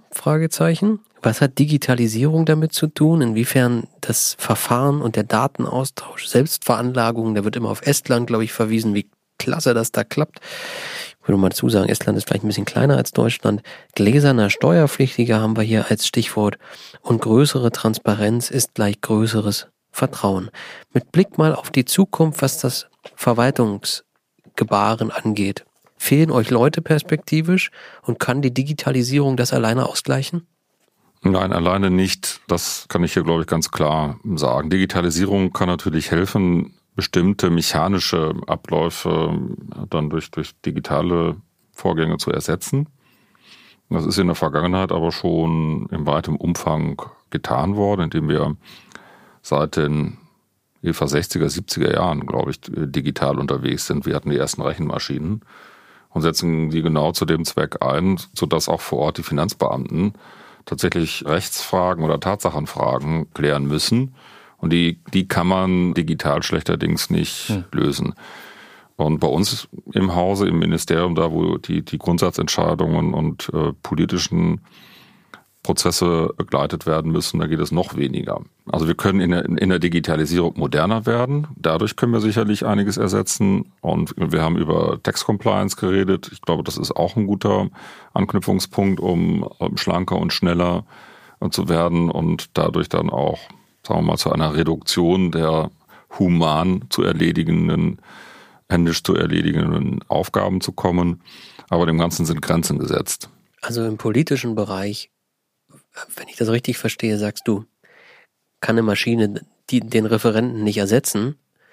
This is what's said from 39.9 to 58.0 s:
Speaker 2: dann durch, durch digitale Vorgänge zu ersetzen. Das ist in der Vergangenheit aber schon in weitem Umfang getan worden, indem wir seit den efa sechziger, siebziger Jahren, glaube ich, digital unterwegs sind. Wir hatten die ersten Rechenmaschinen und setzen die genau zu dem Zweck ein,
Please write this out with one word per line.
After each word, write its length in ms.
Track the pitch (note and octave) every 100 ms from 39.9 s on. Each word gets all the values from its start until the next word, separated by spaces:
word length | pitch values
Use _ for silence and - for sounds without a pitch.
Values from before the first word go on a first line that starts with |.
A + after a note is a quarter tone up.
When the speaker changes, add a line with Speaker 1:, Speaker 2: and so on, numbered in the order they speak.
Speaker 2:
dann 200 | E2 D2+
durch, 200 | D#2+ -
durch 200 | - D#2 - -
digitale 720 | D2 - D2 F2 F2 E2 D#2+ - _ _
Vorgänge 440 | - F#2 D#2+ D#2+ E2
zu 160 | -
ersetzen. 560 | - - E2 - C3+ D3 _ _ _ _ _ _ - - _ -
Das 160 | E2+ D#2
ist 120 | F#2
in 80 | F2+
der 80 | E2
Vergangenheit 560 | D#2 D2 F2 F#2 F#2+
aber 220 | E2+ E2
schon 720 | - F2 E2 E2 D#2+ D#2 D#2 -
in 140 | E2 D2
weitem 280 | D2 D#2+ D#2
Umfang 640 | E2+ E2+ - D#2 D#2 D2 - - _
getan 460 | - - B2 C3+ G#2
worden, 240 | G2+ G2+
indem 280 | E2 D#2+ D2+
wir 280 | D#2 D2+ D2 - - - - - - - _
seit 340 | - D2 D2+ D#2+
den 420 | D2 D2+ D2 - _ _ _ _ _ _
efa 240 | E2+ D#2+ C#2+
sechziger, 420 | C#2+ - E2+ D2+
siebziger 440 | C#2+ - - -
Jahren, 340 | C#2+ F2 D2 -
glaube 240 | - -
ich, 100 | - -
digital 720 | - D2+ C#2+ C#2 C2 C#2 C2
unterwegs 480 | C#2 C2+ B1+ B1 -
sind. 180 | D2+ C#2
Wir 100 | C#2+
hatten 140 | D2
die 80 | C#2+
ersten 240 | D2+ -
Rechenmaschinen 800 | C#2+ D2+ D#2 - - C#2 D#2 A2 - - - - - - _
und 120 | -
setzen 480 | D#2+ D#2+ F2 D#2+ D#2+
die 120 | D#2+
genau 300 | D#2+ D#2 D2+
zu 140 | D#2 D#2
dem 180 | D#2+ E2
Zweck 400 | - D2 - C2
ein, 340 | C#2